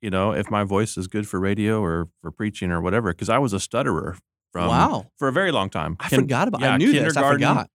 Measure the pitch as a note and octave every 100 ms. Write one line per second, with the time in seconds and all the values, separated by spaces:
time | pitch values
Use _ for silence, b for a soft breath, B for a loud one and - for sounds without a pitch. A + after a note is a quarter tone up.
0 | A2 F#2+ G2 - G#2 G#2 G2+ G2 A2 -
1 | F#2 G#2+ G#2 F#2 F#2+ G2+ G#2 A2 F#2+ E2
2 | E2+ _ E2 - G#2+ G#2 F2+ E2+ F2 G2+
3 | A2 E2+ A2 A#2 C#3 G2 - A2+ C3+ F2
4 | - F2 _ _ _ F2 F2 A#2+ A3 F#3+
5 | - _ C#3 C3 F#3+ C3+ F#2+ - D#2 E2+
6 | - - D3 B2 G#3 G3+ C3 A#2+ G3+ D3
7 | D3 D3 C#3 C#3+ C#3 A3+ -